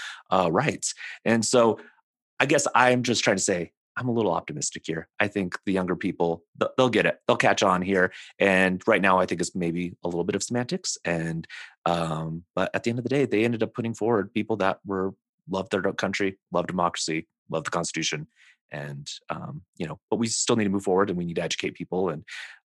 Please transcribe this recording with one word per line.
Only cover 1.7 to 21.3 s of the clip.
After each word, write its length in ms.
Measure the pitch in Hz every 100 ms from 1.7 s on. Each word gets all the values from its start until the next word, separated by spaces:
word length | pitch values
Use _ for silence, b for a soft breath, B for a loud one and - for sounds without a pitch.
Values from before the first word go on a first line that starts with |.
| 104 B B _ _ _ -
I 60 |
guess 220 | 139 147 -
I'm 300 | 117 127 127
just 200 | 120 110
trying 140 | - 95
to 60 |
say, 280 | - 90 82 _ _
I'm 120 | - 123
a 40 |
little 200 | 117 101
optimistic 500 | 82 - 73 - -
here. 240 | - 80 - -
I 80 | 104
think 300 | 101 90 -
the 80 | -
younger 220 | 95 92
people, 480 | 87 95 - 87 82 _ -
th-, 120 | - -
they'll 120 | 127
get 160 | 107
it. 140 | 87 - -
They'll 80 |
catch 280 | 110 113 101
on 180 | 101 90
here. 320 | 90 98 90 B B -
And 420 | 98 95 92 92 -
right 140 | 104
now, 180 | 98 92
I 60 |
think 160 | 92 85
it's 120 | 87
maybe 400 | 95 85 85 87 -
a 40 | 87
little 160 | 87
bit 120 | 90
of 80 | 98
semantics. 540 | - 120 123 185 - -
And, 420 | 170 170 165 - - B B B
um, 580 | 85 87 82 78 80 82 -
but 180 | - 92
at 100 | -
the 80 | 117
end 80 | 120
of 40 |
the 60 | 120
day, 160 | 139
they 180 | 131 104
ended 180 | 117 117
up 120 | 107
putting 200 | - 117
forward 400 | 113 107 113 98
people 220 | 107 104 110
that 220 | 95 -
were, 280 | 101 95 95 - _ _ -
love 200 | 95 95
their 120 | 98 95
country, 440 | - 98 98 98 95 -
love 160 | 87 87
democracy, 600 | 92 87 - - 80 - _ -
love 160 | 80
the 60 | 78
Constitution. 560 | 87 82 - 80 76 73 b b b -
And, 380 | 73 71 71 71 - -
um, 340 | 76 - 78 - -
you 80 |
know, 140 | 80 78 -
but 60 |
we 120 | 107 113
still 280 | - -
need 100 | 117
to 40 | 101
move 140 | 98
forward 260 | 98 92 101
and 80 | 90
we 80 |
need 100 | 85